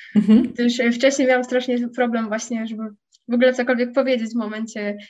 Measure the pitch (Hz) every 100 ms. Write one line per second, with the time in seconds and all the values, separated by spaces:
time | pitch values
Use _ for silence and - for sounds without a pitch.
0 | - 208 214 220 - - 240 240 233 240
1 | 269 277 254 254 254 254 254 247 240 247
2 | 240 226 220 220 - 226 220 214 220 208
3 | _ _ - 240 254 254 240 240 247 254
4 | 262 254 220 233 208 214 226 220 208 208
5 | -